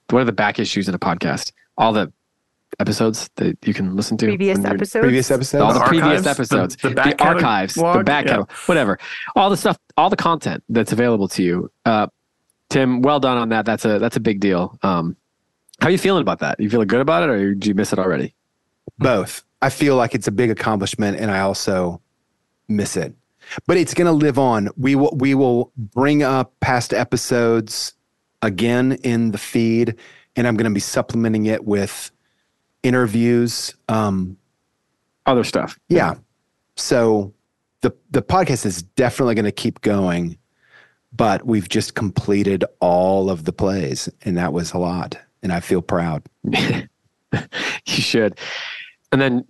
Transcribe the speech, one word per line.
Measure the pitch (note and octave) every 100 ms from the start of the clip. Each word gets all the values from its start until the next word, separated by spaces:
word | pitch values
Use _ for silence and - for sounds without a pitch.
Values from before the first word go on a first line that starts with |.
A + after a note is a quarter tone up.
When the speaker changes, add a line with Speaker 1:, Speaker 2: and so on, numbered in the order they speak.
| -
Speaker 1:
what | B2
are | A#2+
the |
back | G2 G#2 G2+
issues | G#2 G2+ F#2+
in | F2+
a |
podcast? | - E2+ - - - - _ -
All | A2
the | G#2+ F2 - _ _ _ _ _ -
episodes | G2+ G#2 A2+ A2 - -
that | F#2+ - -
you | G2+
can | F#2+ -
listen | - -
to | D#3
Speaker 2:
Previous | G3 G3 G3
Speaker 1:
when | G3
you're | G3+
Speaker 2:
episodes? | G3+ A3+
Speaker 3:
Previous | A#3+ B3 B2
episodes? | C3 C#3 C#3+
Speaker 1:
All | G#2+
the | A#2
Speaker 4:
The | B2
Speaker 1:
previous | D#3+ D#3 - D3
Speaker 4:
archives? |
Speaker 1:
episodes. | C#3 A#2+ A#2+ F2+ -
Speaker 4:
The, |
the | C3+
Speaker 1:
The | B2+
Speaker 4:
back | C#3 -
catalog? | D3+ F3
Speaker 1:
archives, | C#3 G2+ F#2+ D#3+
the |
Speaker 4:
Log? | E3 F#3 G3
Speaker 1:
back | D3 C3+
Speaker 4:
Yeah. |
Speaker 1:
catalog, | D#3 - - -
whatever. | E3 G#2+ F#2 - - - -
All | G3
the | G3
stuff, | G#3+ - _ -
all | F3
the | G3+
content | E3+ E3 - - -
that's | A#2 -
available | G#2+ A#2+ A2+ F#2+
to | -
you. | F2+ F2+ - _ A#2
Uh, | G#2+ G2+ - _ _ _ _ -
Tim, | C#3 C3 B2
well | C3+ D3
done | C3 B2
on | A2+
that. | A2+ G#2+
That's | G#2+ A2+
a, | G2+
that's | A#2 A#2
a |
big | A2+ G2+
deal. | G2+ F2+ F#2 -
Um, | G2 F2 E2+ F2+ _ _ _ _ _ -
how | D#3
are |
you | F#3
feeling | F#3+ F#3
about | G#2 E2
that? | C#2+ -
You | G#2
feeling | A#2 G2+
good | A#2+
about | C#3 E3
it, | E3
or | G#2+ G2
did | G2 G#2
you |
miss | G2 G2+
it | G2
already? | F#2 D2 - _ _ _ _ _ - -
Speaker 3:
Both. | C3 G#2+ - - - -
I | C3
feel | - D3 C3
like | A2+
it's | A2 A2+
a |
big | G2+ A#2+
accomplishment, | G#2 A2+ G#2+ G2 - G2+ G2
and | G#2+
I | F#2+
also | G2 F#2+ - F#2 F2+ F2 _ _ _ _ _ _ -
miss | G#2 F#2+ F#2
it. | D#2 - _ _ - - -
But | F3+
it's | E3
gonna | - F3
live | D3+ D3+ B2+
on. | C3 A2 G2+ -
We | C3 C#3
will, | C#3+ C#3
we | C3+ C3+
will | C3 A#2+ A#2+ B2+
bring | G#2 B2 C#3+ D3
up | C3+ C3+ B2+ -
past | - B2 -
episodes | G#2 B2 B2 - B2 A#2 A2+ G#2+ - - - _ _ _ _
again | A2 F#2 A#2 A#2+ C3 C3
in | B2+ A#2 A#2
the | G#2
feed, | - A#2 A2+ A2+ A#2 A2 - - _ -
and | A#2+
I'm | A2
gonna | A2+
be | G2+
supplementing | - C3 A#2+ A#2 A2+ A2 G#2+
it | A2 A2
with | G2+ G2 - - _ _ _ _ _ _ _
interviews. | B2+ B2+ A#2+ A2+ A#2+ A#2+ A#2+ - - - -
Um, | A2 G#2 F#2+ F#2 F#2+ _ _ _ _ _ _ _ _ -
Speaker 1:
Other | B2
stuff. | A2 - - - -
Speaker 3:
Yeah. | E3+ F2+ - _ _ _ _ _ -
So | - C3 A2+ G#2+ G2+ - _ _ _ _
the, | - - _
the | -
podcast | - F#3 E3 C3 G#2+
is | F2
definitely | F2 - B2 - B2 A2
gonna | G#2
keep | - A2+ -
going, | G#2+ G2+ F#2 F2 E2+ E2+ _ _ _ - _ _ _
but | A2+ A2 F#2+ B2+
we've | A2 -
just | A2 - -
completed | G#2 - - G2+ G2 F#2+ - -
all | F2+ F2 F#2 G2 F#2+
of | F2 D#2+
the |
plays, | - G2 G2 C#2+ - - -
and | G#2 F2
that | F2
was | E2 E2+
a | F2
lot, | F2 F2 - - _ _
and | F2+
I | E2+
feel | - F#2
proud. | - F2+ E2+ D2 - _
Speaker 1:
<laughs> | - - - - - _ _ _ _
You | - - - - - - -
should. | - A#2 G#2 - - - - - - _ _
And | C3+
then | C3+ B2 -